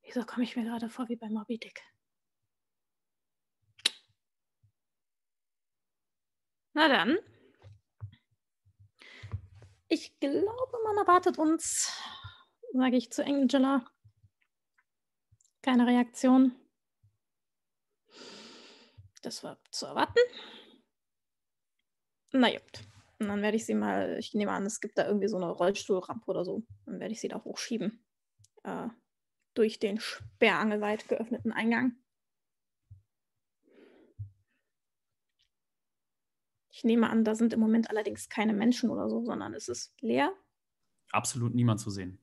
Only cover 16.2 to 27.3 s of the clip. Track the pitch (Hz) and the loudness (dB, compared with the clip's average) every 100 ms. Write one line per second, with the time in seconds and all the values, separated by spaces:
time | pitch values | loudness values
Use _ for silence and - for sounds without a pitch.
16.2 | 254 254 262 - _ _ _ _ _ _ | 6 8 6 4 _ _ _ _ _ _
17.2 | _ _ _ _ _ _ _ _ _ - | _ _ _ _ _ _ _ _ _ -20
18.2 | - - - - - - - - - - | -20 -20 -20 -20 -20 -20 -20 -20 -20 -14
19.2 | - - - - _ - - - - - | -12 -10 -14 -16 _ -10 -6 -2 2 4
20.2 | 494 - - - - _ _ _ _ _ | 2 0 -18 -20 -20 _ _ _ _ _
21.2 | _ _ _ _ _ _ _ _ _ _ | _ _ _ _ _ _ _ _ _ _
22.2 | _ 262 233 - - - - - _ _ | _ 4 4 4 -8 -20 -20 -20 _ _
23.2 | 208 208 214 220 226 214 208 196 190 - | -4 0 0 0 0 -2 0 0 -2 -4
24.2 | 233 208 202 190 196 - 214 - - 208 | -4 -2 0 -2 -4 -6 -4 0 2 2
25.2 | 196 185 170 - 180 196 - 185 - 226 | 0 -2 -4 0 0 0 -2 -2 -2 -10
26.2 | - 185 180 202 226 - - 185 - 220 | -4 -4 -4 -6 -8 -20 -14 -10 -8 -8
27.2 | - | -8